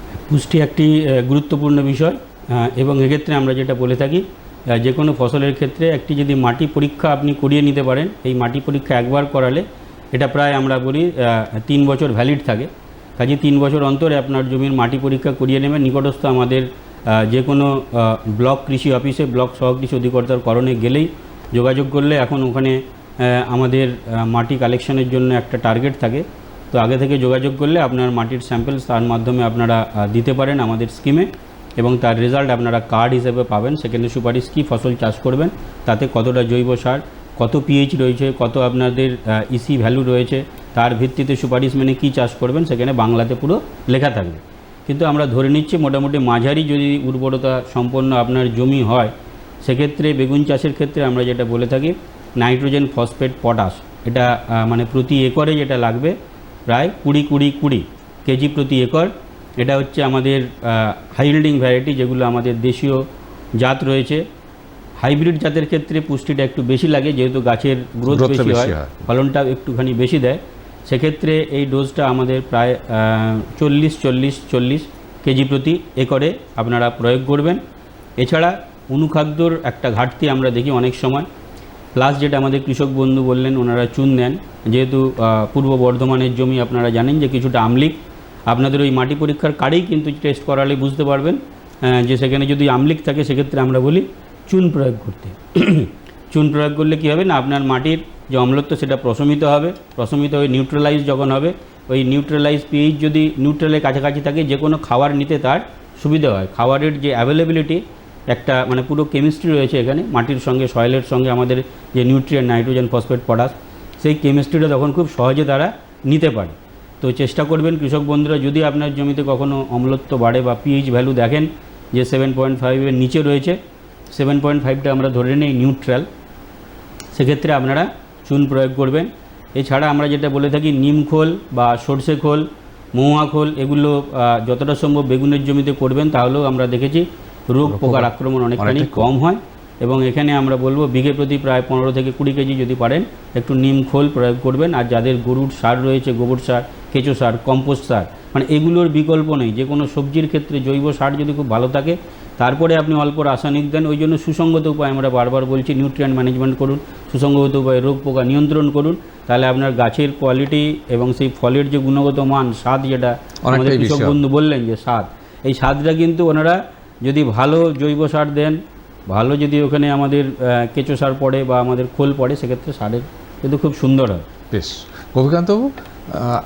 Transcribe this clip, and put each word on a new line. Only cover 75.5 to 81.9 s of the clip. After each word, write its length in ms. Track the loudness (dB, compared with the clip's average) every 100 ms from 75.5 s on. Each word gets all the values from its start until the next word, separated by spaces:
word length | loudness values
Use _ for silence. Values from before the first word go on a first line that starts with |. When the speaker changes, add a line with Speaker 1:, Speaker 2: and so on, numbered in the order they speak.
| 0 0 -2 -2 -4
Speaker 1:
একরে 360 | 0 0 0 -2 -10 -6
আপনারা 340 | -2 0 0
প্রয়োগ 360 | 0 0 0 0
করবেন। 340 | 0 2 -2 -6 -20 -20 -20 -12 -4
এছাড়া 440 | 0 2 2 0 -10 -20 -6
অনুখাদ্যর 680 | -2 0 0 -2 0 0 0
একটা 280 | -4 -4 -2
ঘাটতি 380 | 0 -2 -2 -2
আমরা 200 | 0 0
দেখি 200 | 0 0
অনেক 240 | 0 0 -2
সময়, 280 | -2 -2 -6 -14 -20 -20 -20 -20 -6